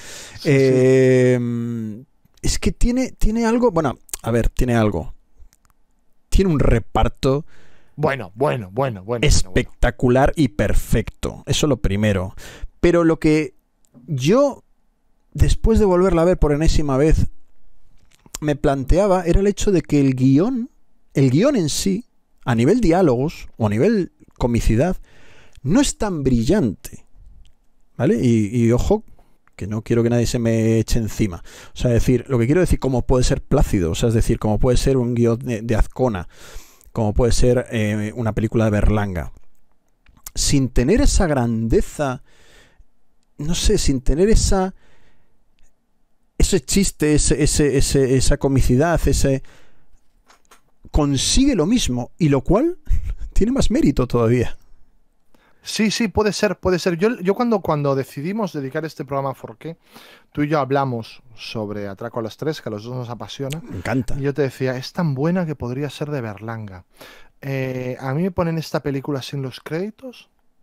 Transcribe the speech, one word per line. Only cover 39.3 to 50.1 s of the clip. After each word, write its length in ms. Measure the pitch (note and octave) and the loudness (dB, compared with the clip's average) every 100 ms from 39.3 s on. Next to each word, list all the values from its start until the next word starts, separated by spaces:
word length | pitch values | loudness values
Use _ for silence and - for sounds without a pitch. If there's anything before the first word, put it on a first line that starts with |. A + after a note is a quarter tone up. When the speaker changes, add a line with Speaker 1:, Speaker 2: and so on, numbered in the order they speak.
| - - - - _ _ _ _ - - | -12 -20 -20 -20 _ _ _ _ -20 -14
Speaker 2:
sin 340 | - - C#3+ C3 | -4 0 2 2
tener 320 | - B2 A3+ | 0 2 4
esa 260 | C#4+ - F#3+ | 4 4 2
grandeza, 960 | C#3+ A#2+ A2+ A2+ E3+ - - C#3+ B2+ - - - - _ _ - _ - _ _ - | 0 0 -2 0 0 0 -4 -6 -6 -12 -20 -20 -20 _ _ -20 _ -20 _ _ -10
no 160 | D3 | -4
sé, 240 | F3 - - | 0 2 2
sin 220 | - C3+ | 2 0
tener 280 | - C#3 G3+ | 2 2 4
esa, 440 | G3 - G3 F#3 - - - - - - _ _ _ - _ _ _ _ _ _ - | 4 4 2 0 -6 -20 -20 -20 -20 -20 _ _ _ -20 _ _ _ _ _ _ -4
ese 220 | - F#3+ | -2 -2
chiste, 540 | - G3 F#3+ - D3+ | -2 -2 -2 -2 0
ese, 280 | D3+ - C3+ | 0 0 0
ese, 340 | C#3+ - D3 C3 | 0 0 0 2
ese, 380 | B2+ C#3 C3 C3 | 2 2 2 2
esa 200 | - C#3+ | 2 0
comicidad, 640 | C#3 C3+ - B2 E3 D#3+ - | 2 2 2 4 2 2 0
ese, 360 | C3+ C#3+ C3+ - - - - - - _ | 2 2 0 -4 -20 -20 -20 -20 -20 _